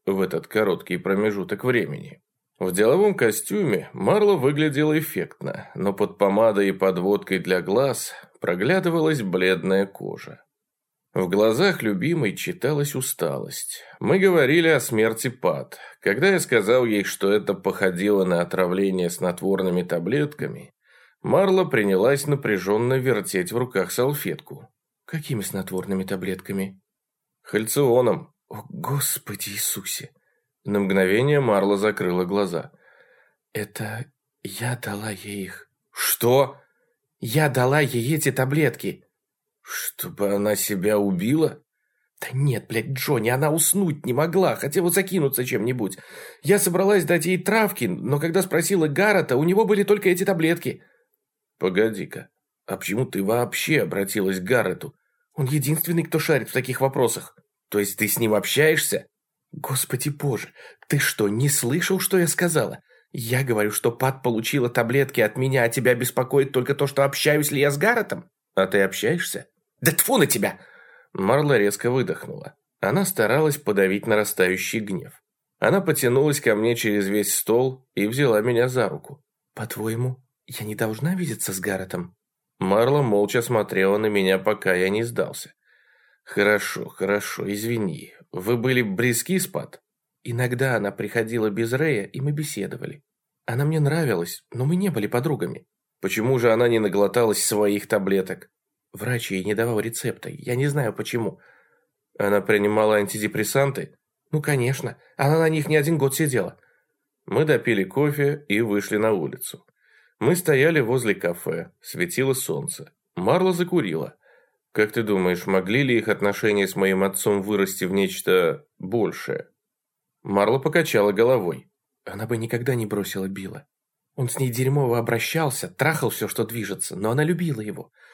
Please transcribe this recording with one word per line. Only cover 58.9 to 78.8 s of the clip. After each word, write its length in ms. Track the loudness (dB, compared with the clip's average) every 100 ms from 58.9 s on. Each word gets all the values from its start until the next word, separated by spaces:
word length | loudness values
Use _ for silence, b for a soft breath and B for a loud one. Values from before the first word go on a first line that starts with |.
| -4 -6 _ _ _ _
"Господи 560 | -12 -4 -4 -2 -4 -4
боже, 440 | -4 -4 -4 -6 B B B -2
ты 100 | 0
что, 300 | 0 2 0
не 200 | 2 2
слышал, 520 | 2 0 0 0 0
что 180 | 2 2
я 80 | 2
сказала? 540 | 2 2 2 -2 -6 b b b
Я 320 | -10 -2 0
говорю, 260 | 0 2 2
что 220 | 2 -2
Пат 300 | 0 -2 0
получила 460 | -2 -2 0 0 0
таблетки 520 | 0 2 2 0 2
от 160 | 0 2
меня, 260 | 0 2
а 60 | 2
тебя 260 | 2 2
беспокоит 580 | 2 0 -2 0 2 2
только 220 | 0 0
то, 140 | 0 0
что 160 | 2
общаюсь 480 | 0 2 2 2 0
ли 80 | 2
я 100 | 0
с 80 | 2
Гарретом?" 500 | 0 0 -2 -8 -10 _ _ -2
"А 100 | 2
ты 160 | 2
общаешься?" 640 | 0 0 -2 -2 -4 -10 -12 _ _ -4
"Да 120 | -2
тьфу 260 | 0 0 4
на 80 | 4
тебя!" 320 | 2 -2 -4 B B B B B
Марла 440 | -4 0 2 4 4
резко 340 | 2 0 -2
выдохнула. 640 | 0 -2 -4 -8 -14 -14 _ _ -4
Она 240 | 0 0
старалась 520 | 0 0 2 4 2 0
подавить 500 | 0 2 4 2 2
нарастающий 760 | 2 2 2 2 2 -2 -4
гнев. 420 | -4 -8 -8 -20 _ _ _ -2
Она 220 | 2 2
потянулась 600 | 2 0 2 2 2 2
ко 160 | 2 2
мне 180 | 2
через 320 | 0 0 0 0
весь 280 | 0 0
стол 520 | -2 2 2 2 -4 _
и 120 | -4 -4
взяла 340 | 0 2 2
меня 280 | 2 2 2
за 200 | 2